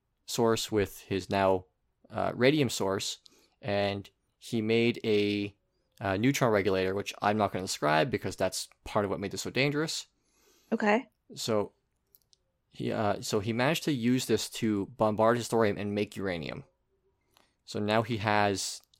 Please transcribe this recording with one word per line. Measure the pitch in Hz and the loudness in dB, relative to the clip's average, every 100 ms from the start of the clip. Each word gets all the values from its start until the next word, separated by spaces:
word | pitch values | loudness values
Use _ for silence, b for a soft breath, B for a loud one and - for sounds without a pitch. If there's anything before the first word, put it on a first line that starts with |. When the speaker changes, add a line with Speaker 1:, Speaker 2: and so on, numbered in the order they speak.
| _ _ - | _ _ -8
Speaker 1:
source | - 117 113 - | 0 2 2 0
with | 107 95 - | 0 0 -4
his | - 98 90 | -4 -4 -2
now, | 98 95 95 - _ _ _ _ | 2 4 2 -2 _ _ _ _
uh, | 107 92 - | -4 -4 2
radium | 127 156 123 | 2 4 0
source, | - 95 98 - - _ _ _ _ | 0 -2 -2 -4 -10 _ _ _ _
and | - 101 101 101 95 _ _ _ | -4 0 0 -2 -8 _ _ _
he | - 117 | -6 -2
made | 110 117 117 113 | 2 4 2 0
a, | 113 104 104 104 101 - _ _ _ - | 2 2 2 0 -4 -8 _ _ _ -6
uh, | 98 95 | -2 2
neutron | 123 139 127 | 2 2 2
regulator, | 104 98 95 92 | 4 2 2 0
which | 98 - - | -2 -6 -2
I'm | 101 107 | 0 2
not | 98 | 0
gonna | 92 95 | 0 -6
describe | - 147 156 147 | -2 0 2 2
because | 104 98 - | -2 -4 -2
that's | 95 - - _ - | -2 -4 -10 _ -4
part | 110 101 | -2 0
of | |
what | 85 | -2
made | 98 | -6
this | 95 | -6
so | 95 | -4
dangerous. | 120 143 143 160 - - _ _ _ _ _ _ | -2 0 0 -4 -6 -10 _ _ _ _ _ _
Speaker 2:
Okay. | 233 214 220 - _ _ - | -2 2 2 -2 _ _ -8
Speaker 1:
So | - 107 101 - _ _ _ _ _ _ _ _ _ | -2 -2 -2 -8 _ _ _ _ _ _ _ _ _
he, | - 120 | -8 -6
uh, | 107 104 101 | -2 -2 -2
so | 120 110 | -2 -2
he | 101 | -2
managed | 113 131 165 - | 0 0 0 -2
to | |
use | 139 117 127 - | 0 2 0 2
this | 110 - | 0 -2
to | - 110 104 95 - | -4 0 0 -2 0
bombard | 107 107 113 120 | 0 4 4 4
his | 110 | 0
thorium | 117 107 101 | 2 2 0
and | 104 104 | -2 -2
make | 104 - | -4 -4
uranium. | 95 87 65 62 - _ _ _ _ _ _ _ _ _ - | -6 -4 -6 -10 -14 _ _ _ _ _ _ _ _ _ -12
So | 107 | -6
now | 104 110 | 0 0
he | 110 110 | 0 -2
has | 107 104 104 95 - - - | 2 2 2 0 -4 -10 -16